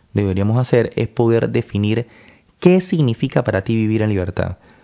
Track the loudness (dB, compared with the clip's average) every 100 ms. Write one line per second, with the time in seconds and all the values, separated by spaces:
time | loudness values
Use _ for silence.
0 | _ -2 -2 0 0 0 2 2 2 -2
1 | -4 0 2 2 0 -2 -2 -2 0 -2
2 | -4 -12 -20 -20 _ _ 2 4 2 0
3 | 0 0 -2 -2 -2 -2 -2 0 0 0
4 | 0 -2 -4 -4 -6 -6 -16 -20